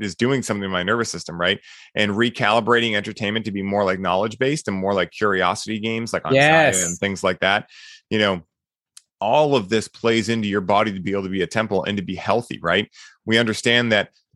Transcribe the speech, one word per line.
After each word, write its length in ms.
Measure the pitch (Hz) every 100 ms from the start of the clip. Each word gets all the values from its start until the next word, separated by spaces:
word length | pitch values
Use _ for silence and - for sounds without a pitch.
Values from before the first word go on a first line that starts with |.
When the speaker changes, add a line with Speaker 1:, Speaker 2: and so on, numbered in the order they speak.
Speaker 1:
is 140 | 104
doing 280 | 87 120 135
something 200 | - 104
to 60 | 98
my 140 | 92
nervous 280 | 90 117 113
system, 280 | 87 - 85
right? 220 | 90 98 - - -
And 180 | - 104
recalibrating 840 | 101 120 - 104 113 110 120 117 104
entertainment 480 | 104 101 101 110
to 80 | 110
be 100 | 98
more, 220 | 98 101
like, 160 | 98 95
knowledge-based 640 | 92 92 110 107 131 151 -
and 100 | 98
more 180 | 95
like 160 | 98 87
curiosity 680 | - 107 95 90 107 107 110
games, 340 | 110 113 113
like 120 | 92
on 100 | -
Speaker 2:
Yes. 440 | 135 147 160 147 95
Speaker 1:
Gaia 80 | 87
and 120 | 90
things 240 | 101 95
like 180 | 95 90
that. 280 | 95 104 - - - - _
You 100 | 110
know, 240 | 104 92 - _ _ _ _ - - _
all 360 | 101 143 151 135
of 120 | 95
this 200 | 110 -
plays 420 | - 117 113 104
into 180 | 113 104
your 140 | 101
body 300 | 92 101 110
to 80 | 95
be 120 | 87
able 120 | 98
to 40 | 95
be 140 | 95
a 40 | 87
temple 380 | 113 110 95
and 140 | - 101
to 40 |
be 120 | 90
healthy, 440 | 92 - 110 - -
right? 260 | 82 92 - - - _ -
We 100 | 113
understand 560 | 117 104 120 120 120
that 180 | 107 92 _ _